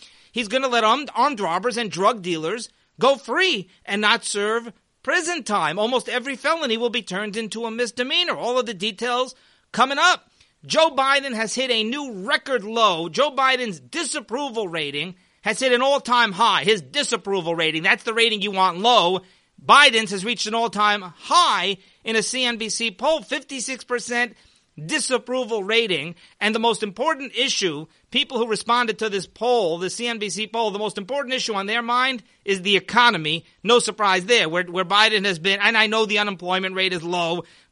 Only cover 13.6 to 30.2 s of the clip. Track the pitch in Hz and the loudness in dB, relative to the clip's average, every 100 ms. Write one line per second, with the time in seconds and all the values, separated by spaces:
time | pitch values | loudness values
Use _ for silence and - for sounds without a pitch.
13.6 | 240 156 123 320 277 302 208 247 285 226 | -2 -8 -10 -8 -6 -6 -6 -6 -4 -4
14.6 | 190 165 143 143 175 180 _ _ 214 220 | -4 -4 -4 -4 -6 -10 _ _ -4 0
15.6 | 262 240 269 285 254 240 226 180 226 175 | 2 4 4 2 2 2 2 2 2 4
16.6 | 165 214 131 277 - 233 196 196 165 165 | 2 2 0 -4 -2 -2 -2 -2 -2 0
17.6 | 160 156 185 214 240 220 226 214 202 190 | 0 0 2 2 0 0 2 0 -2 2
18.6 | 185 170 226 233 170 185 - _ _ _ | 2 2 4 4 4 0 -6 _ _ _
19.6 | 135 254 285 226 208 196 208 214 214 226 | 6 8 8 6 0 -4 -4 -4 -2 -2
20.6 | 233 202 208 208 185 - - 330 320 202 | -2 0 2 0 -4 -14 2 4 4 2
21.6 | 185 190 _ _ - 226 214 254 247 226 | 0 -4 _ _ -4 -2 -2 -2 -2 -2
22.6 | 220 - 233 - 277 311 - 294 - 269 | -6 -4 -6 -2 0 0 -2 -8 -6 -10
23.6 | 240 254 - 240 226 240 240 - _ _ | -8 -10 -6 -6 -4 -4 -4 -6 _ _
24.6 | _ - 156 302 - 247 247 254 226 220 | _ -16 -4 -4 0 -2 -2 -4 -2 -4
25.6 | 190 226 220 156 156 - - _ 208 226 | 0 0 0 -2 -6 -14 -20 _ -2 2
26.6 | 233 220 208 185 302 285 262 208 262 - | 0 0 -4 -2 -2 -2 -4 -4 -2 0
27.6 | 185 147 160 _ _ 254 285 247 233 208 | -2 -4 -10 _ _ -2 0 -2 -2 -2
28.6 | - 240 233 180 220 196 - - 233 240 | 0 0 0 -2 -4 -4 -8 -4 0 2
29.6 | 175 170 180 185 240 226 | 2 -2 -4 -4 -6 -4